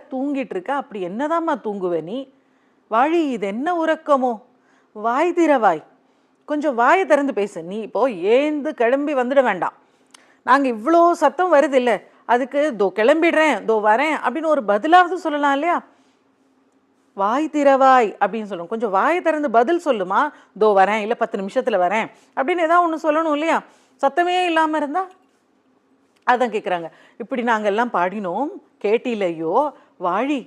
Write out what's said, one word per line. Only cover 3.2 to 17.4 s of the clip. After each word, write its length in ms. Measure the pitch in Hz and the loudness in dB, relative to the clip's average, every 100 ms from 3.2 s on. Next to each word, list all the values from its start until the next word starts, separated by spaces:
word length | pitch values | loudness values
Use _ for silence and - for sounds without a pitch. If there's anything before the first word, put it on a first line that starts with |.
| 302 | -2
இது 160 | 233 196 | -4 -6
என்ன 220 | 214 302 349 | -4 -4 -2
உறக்கமோ, 580 | 320 311 320 277 254 220 _ _ _ _ _ 214 | -2 -2 0 0 0 -4 _ _ _ _ _ -8
வாய் 360 | 214 247 349 | -4 0 0
திறவாய், 520 | 349 330 277 214 160 - _ _ _ _ _ - | 2 2 4 2 0 -6 _ _ _ _ _ -8
கொஞ்சம் 280 | 302 302 233 | -4 -2 2
வாயை 280 | 240 359 370 | 2 2 4
திறந்து 280 | 294 277 | 2 0
பேசு. 260 | 208 202 180 | -2 -4 -6
நீ 140 | 165 208 | -10 -10
இப்போ 200 | 208 190 262 190 185 | -6 -2 -2 -2 2
ஏந்து 400 | 247 302 302 277 | 2 2 -2 -6
கிளம்பி 420 | 269 233 277 294 277 | -2 0 0 -2 -2
வந்துட 260 | 247 277 | 0 2
வேண்டாம், 320 | 247 185 156 - _ _ _ - _ _ - | 2 0 -4 -8 _ _ _ -20 _ _ 2
நாங்க 200 | 269 269 | 2 2
இவ்வளோ 300 | 226 233 339 339 | -2 2 4 4
சத்தம் 420 | 339 294 330 370 | 4 0 0 2
வருது 240 | 302 294 269 | 4 4 2
இல்ல, 120 | 247 202 - _ - | 0 -2 -6 _ -2
அதுக்கு 360 | 240 269 285 302 214 | 0 0 -2 -2 0
தோ 100 | 196 185 | -2 2
கிளம்பிடுறேன், 600 | 226 311 330 302 311 226 202 | 2 4 4 2 2 0 0
தோ 100 | 220 | 0
வரேன்" 340 | 208 226 302 294 | 2 2 2 -2
அப்படின்னு 360 | - 262 320 | -4 -4 0
ஒரு 100 | 294 | 0
பதிலாவது 540 | 208 311 311 349 349 359 | 0 0 4 4 4 0
சொல்லலாம் 380 | 320 294 285 277 | -4 -2 0 0
இல்லையா? 200 | 320 311 - _ _ _ _ _ _ _ _ _ _ _ _ - | 0 -2 -6 _ _ _ _ _ _ _ _ _ _ _ _ -4
"வாய் 340 | 196 254 | 0 0